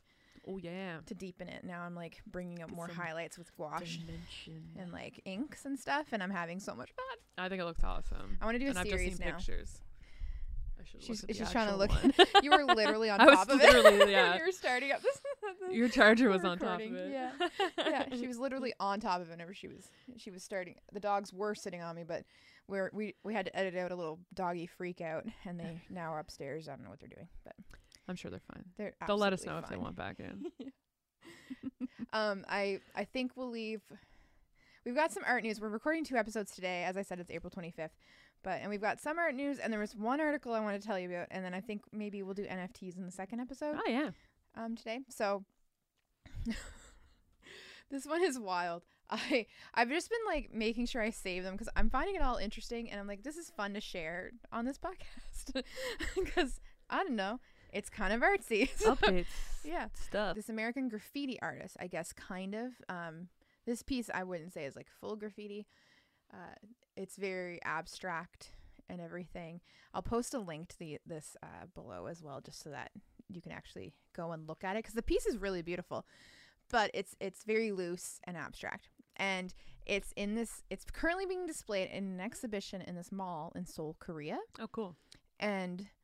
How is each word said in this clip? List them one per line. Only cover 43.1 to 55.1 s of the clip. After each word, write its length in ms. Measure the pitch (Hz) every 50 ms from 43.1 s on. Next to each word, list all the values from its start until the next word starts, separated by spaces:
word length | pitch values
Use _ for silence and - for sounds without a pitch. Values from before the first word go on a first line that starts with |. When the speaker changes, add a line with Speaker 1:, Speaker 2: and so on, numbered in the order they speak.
Speaker 2:
second 280 | 185 - 190 - 233 233
episode. 380 | 254 247 262 - 302 294 302 320
Speaker 1:
Oh, 100 | 453 302
yeah. 200 | 226 262 302 202 - - _ _ _ _ _ _ -
Speaker 2:
Um, 200 | 220 226 226 226
today. 240 | 226 - 226 226 262 269 -
So, 380 | - - 220 196 202 196 196 - _ _ _ _ _ _ _ _ _ _ _ _ _ _ - - - - -
<laughs> 80 | 226 220 - - - - - - - - - - - - _ _ _ _ _ - - - - - - - - - -
this 160 | 277 269 269
one 180 | 285 311 339 370
is 160 | 349 262 254
wild. 440 | 214 185 185 175 180 175 170 175 - _ _ _ _ -
I, 360 | 208 220 233 262 277 220 - - - - - - -
I've 160 | - 240 240
just 200 | 285 349 - -
been, 100 | 453 466 440
like, 280 | 415 330 - 214 - -
making 340 | 220 214 226 226 240 240 -
sure 140 | - 247
I 80 | 214 226
save 320 | 214 - - 190 175 185 185
them 140 | 190 190 214
'cause 120 | 226 - -
I'm 140 | - - -
finding 260 | - 262 311 403 392
it 60 | 349
all 160 | - 254 240 -
interesting, 520 | 196 208 - 214 - - 240 233 233 -
and 100 | - 202
I'm 80 | 202 202
like, 160 | 202 196 208
"This 140 | 285 311 339
is 120 | 330 -
fun 240 | - - 202 202 202
to 60 | 208
share 500 | - - - 180 160 160 170 175 185 - - 233 - -
on 140 | - 226 233
this 120 | 262 277 -
podcast." 840 | - 339 381 - - -